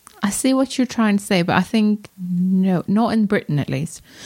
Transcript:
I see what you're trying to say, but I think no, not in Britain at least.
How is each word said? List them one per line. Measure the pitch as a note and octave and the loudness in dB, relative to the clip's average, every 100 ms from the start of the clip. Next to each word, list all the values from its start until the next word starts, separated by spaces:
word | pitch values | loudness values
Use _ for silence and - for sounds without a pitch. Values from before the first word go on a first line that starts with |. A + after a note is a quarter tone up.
| - - | -16 -6
I | G3+ | -4
see | - C4 | -2 0
what | C4 C4 - | 2 0 -2
you're | B3 | -2
trying | - G#3+ G3+ | 0 0 0
to | |
say, | - F#3+ | 0 0
but | F3 - | 2 0
I | |
think | F#3 A3+ G#3+ G#3 - - | 0 0 2 0 -6 -12
no, | F3+ F3 F#3 F#3 F#3+ F3+ - | -4 -2 2 2 2 0 0
not | G3+ G#3+ | 0 0
in | A3+ G3+ | 0 0
Britain | G3+ - D3 | 0 0 -2
at | - | -2
least. | C3+ E3 - - - | -4 -6 -10 -20 -10